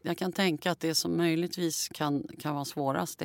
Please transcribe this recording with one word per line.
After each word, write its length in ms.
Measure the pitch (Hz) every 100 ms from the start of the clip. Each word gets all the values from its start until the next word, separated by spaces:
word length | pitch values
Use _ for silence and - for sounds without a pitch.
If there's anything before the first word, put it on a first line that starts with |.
jag 160 | 175 170
kan 140 | 190
tänka 380 | 180 190 151 180
att 100 | 170
det 140 | 165
som 220 | 156 175 165
möjligtvis 720 | 170 160 175 180 170 156 -
kan, 380 | - 151 143 - -
kan 160 | 156
vara 100 | 147
svårast, 540 | 139 - 139 147 175
det 60 | -